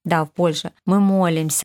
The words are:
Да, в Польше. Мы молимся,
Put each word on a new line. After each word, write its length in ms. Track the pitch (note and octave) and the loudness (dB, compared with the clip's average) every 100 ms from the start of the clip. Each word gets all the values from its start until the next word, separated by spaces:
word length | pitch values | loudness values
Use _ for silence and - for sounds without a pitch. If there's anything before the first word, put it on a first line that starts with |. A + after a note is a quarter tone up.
| E3+ | -2
Да, 180 | E3 | -2
в 80 | D#3 | -2
Польше. 400 | - F3 D3+ - - - | -2 -2 -2 -8 -10 -2
Мы 140 | G3 | 2
молимся, 640 | G3 F#3+ F3 D#3+ D#3+ - | 2 2 2 0 -2 -4